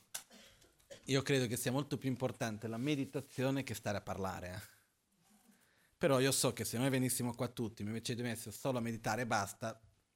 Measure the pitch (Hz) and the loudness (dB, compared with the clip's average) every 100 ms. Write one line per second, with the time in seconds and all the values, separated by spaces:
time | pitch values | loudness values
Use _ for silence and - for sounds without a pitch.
0 | _ - - - - - - _ - - | _ -12 -12 -20 -20 -20 -20 _ -20 -12
1 | - 131 135 135 127 120 131 131 135 127 | 0 0 4 2 2 0 0 0 0 -2
2 | 135 123 131 - 117 107 113 113 139 143 | -2 0 -2 -2 -4 -4 -4 -2 0 0
3 | 131 147 - - 131 139 131 110 107 101 | 0 -4 -6 -2 0 0 -2 -4 -2 -4
4 | - 92 95 92 90 90 - - _ _ | -4 -4 -2 -4 -6 -8 -12 -20 _ _
5 | _ _ _ _ _ - _ _ _ - | _ _ _ _ _ -20 _ _ _ 0
6 | 175 131 135 127 135 113 104 117 135 131 | 4 6 6 4 2 0 -2 0 2 4
7 | 127 - 120 113 123 - 110 - 104 113 | 2 2 -2 -2 -4 -2 -4 -4 -6 -4
8 | - 117 120 113 113 - 143 123 117 113 | -4 -4 -4 -4 -8 -6 -2 0 -2 -2
9 | 117 110 117 113 98 - 113 110 - _ | 0 0 2 0 0 -4 -8 -8 -16 _
10 | _ | _